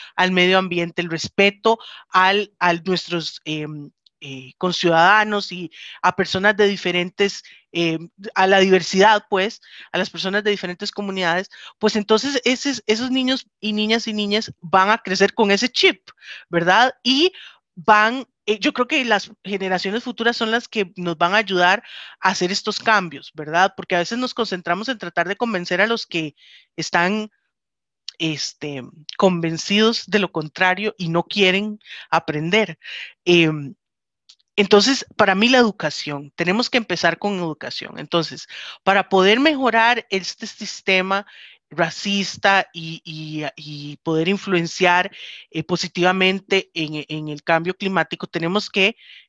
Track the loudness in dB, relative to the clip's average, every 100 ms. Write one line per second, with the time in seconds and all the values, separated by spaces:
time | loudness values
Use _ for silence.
0 | -12 -2 0 4 4 4 2 -4 -4 -4
1 | -6 -6 -6 2 2 2 0 0 -4 -20
2 | -2 2 4 2 -4 -2 0 0 -2 -4
3 | -4 -6 -6 -12 -10 -8 -8 -10 -16 _
4 | _ _ -16 -16 -16 -6 -4 0 2 6
5 | 6 6 2 -2 -4 -10 -12 -14 -20 -2
6 | -2 0 -2 2 2 4 2 2 -2 -2
7 | -2 -2 -2 -2 -18 -20 _ -2 0 -2
8 | -8 _ -8 2 6 6 6 4 4 4
9 | 6 6 2 -2 -2 -6 -20 -20 -8 -6
10 | -6 -6 -4 -2 0 -2 -4 -8 -10 -8
11 | -6 -2 0 -2 -4 -16 -20 -2 0 0
12 | 2 2 2 -2 0 -2 -2 -6 -2 -2
13 | 0 -2 0 -2 -6 _ -6 -2 0 0
14 | -2 -4 -2 -2 -4 -14 0 2 4 2
15 | 0 0 0 2 2 2 0 2 2 2
16 | -10 _ -20 -20 -4 0 2 4 4 0
17 | 0 2 2 0 -20 _ _ -6 4 6
18 | 4 0 -10 _ -4 -2 -2 -2 -2 -2
19 | 0 0 -2 -16 -8 -6 -2 -2 -2 -6
20 | -8 -2 -2 0 -2 -2 -4 -6 -6 -6
21 | -6 -2 2 2 0 2 2 2 -4 -20
22 | -20 -2 -2 0 -2 -2 -6 -4 0 0
23 | 0 -12 -18 -14 -4 2 2 0 -4 -2
24 | -2 -4 -6 -4 -6 -6 -4 -4 -4 -8
25 | -6 -4 -4 -4 -4 -4 -4 0 0 0
26 | -4 -6 -6 _ -20 -20 _ -10 -2 2
27 | 2 0 -4 _ _ _ _ _ _ _
28 | -20 -6 -4 -4 -8 -10 -12 -10 -14 -18
29 | -16 0 2 2 -2 -4 -2 2 2 0
30 | -2 -2 -2 -4 -8 0 0 0 -4 -6
31 | -2 -2 -2 2 2 2 -4 -10 -16 -18
32 | -2 -2 -2 -4 0 0 0 -6 -16 -16
33 | -16 _ 2 4 4 0 -8 -14 _ _
34 | _ _ _ _ _ 0 6 6 6 0
35 | -4 0 2 4 4 4 4 0 -6 -6
36 | -8 -8 -10 -6 -2 0 0 -4 -4 0
37 | 0 0 -4 -4 -4 -6 -10 -12 -12 -14
38 | -4 -2 -2 -10 -16 -18 -16 -4 2 2
39 | 4 4 6 6 4 2 2 4 2 2
40 | -2 -6 -6 -12 -14 -12 -12 -8 0 0
41 | 0 -4 -6 -20 -20 -20 _ -4 -4 -4
42 | -4 -4 -4 0 2 2 0 -10 -12 -12
43 | -12 -12 -10 -8 -8 -10 -14 -12 -12 -10
44 | -2 0 0 -2 0 -2 -2 0 2 4
45 | 0 -8 -18 -18 -12 -8 -4 -4 -4 0
46 | 2 4 2 0 -2 -2 -2 -8 -6 -8
47 | -8 -10 -8 -10 -2 0 0 -4 -2 -2
48 | -2 -6 -8 -4 -2 -2 -2 0 0 -2
49 | -20 -20